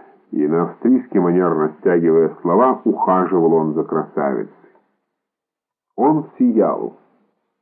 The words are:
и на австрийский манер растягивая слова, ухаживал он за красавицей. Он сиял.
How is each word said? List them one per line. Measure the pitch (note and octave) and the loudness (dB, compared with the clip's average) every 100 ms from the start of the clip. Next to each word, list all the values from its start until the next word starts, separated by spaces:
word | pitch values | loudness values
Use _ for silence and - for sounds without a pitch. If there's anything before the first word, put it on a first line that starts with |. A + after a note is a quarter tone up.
| - _ - | -20 _ -10
и | D2+ D2 | -4 -2
на | E2 | -2
австрийский | E2+ - A#2+ C3 - G2 | -4 -2 0 0 0 -2
манер | F2 F2+ F2 | 2 2 0
растягивая | D#2 D#2 D#2 F#2+ F2 E2 D#2+ D#2 - | 0 -4 -2 0 0 2 2 0 -2
слова, | F2 F#2+ B2+ - | -2 2 2 0
ухаживал | A2 - - F#2 F2 F2+ E2 | -2 -2 0 0 0 0 2
он | E2 D#2 | 2 0
за | D#2 | -4
красавицей. | D2 D#2+ C#2+ - C#2+ A#1+ G#1 - _ _ _ _ _ _ _ _ _ _ _ _ _ - | -4 -6 -6 -6 -4 -4 -8 -16 _ _ _ _ _ _ _ _ _ _ _ _ _ -2
Он | C#3 D#3 - - | 0 0 -4 -2
сиял. | B2 A2 E2 G1+ A1+ - _ _ _ _ _ _ | 0 2 0 -2 -8 -12 _ _ _ _ _ _